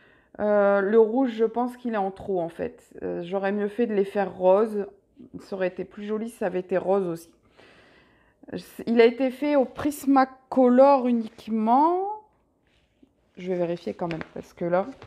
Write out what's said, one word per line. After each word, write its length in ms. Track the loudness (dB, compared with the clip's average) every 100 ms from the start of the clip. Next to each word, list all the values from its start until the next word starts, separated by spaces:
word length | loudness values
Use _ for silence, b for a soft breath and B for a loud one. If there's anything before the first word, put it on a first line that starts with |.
| b b b -6
Euh, 420 | 0 2 4 2
le 180 | 4 4
rouge, 340 | 4 2 -2
je 120 | 0
pense 320 | -2 -2 -6 -6
qu'il 160 | -6
est 60 | -4
en 120 | -4
trop 300 | -6 -6 -4
en 80 | -4
fait. 460 | -8 -10 -10 _ -12
Euh, 180 | -10 -8
j'aurais 300 | -6 -4 -4
mieux 160 | -2 -4
fait 180 | -2 -2
de 60 |
les 140 | 0 -2
faire 260 | -2 -4
roses. 540 | 0 4 4 2 -2 -8 -14 _ _ -20 -20
Ça 160 | -12 -6
aurait 100 | -4
été 180 | -4
plus 200 | -12 -12
joli 260 | -8 -8 -8
si 80 | -8
ça 80 | -6
avait 140 | -6
été 180 | -4 -4
rose 280 | 0 -2 -2
aussi. 240 | -8 -14 _ b b b b b b b b b b -16 -14 -14 -12 -2
Il 160 | 6
a 20 |
été 260 | 6 6 -2
fait 260 | -2 0 0
au 100 | 0
Prismacolor 1400 | -4 -6 -4 2 2 2 -2 _ 2 4 8 6 6 2
uniquement. 1000 | -2 -4 -12 -8 -4 2 4 4 0 -4 -10 -16 _ _ _ _ _ _ _ _ _ _ -14
Je 100 | -6
vais 100 | -4
vérifier 340 | -4 -4 -8
quand 160 | -8 -6
même, 160 | -6 -10
parce 220 | -14 -16
que 100 | -8
là, 220 | -2 -2 -2 -10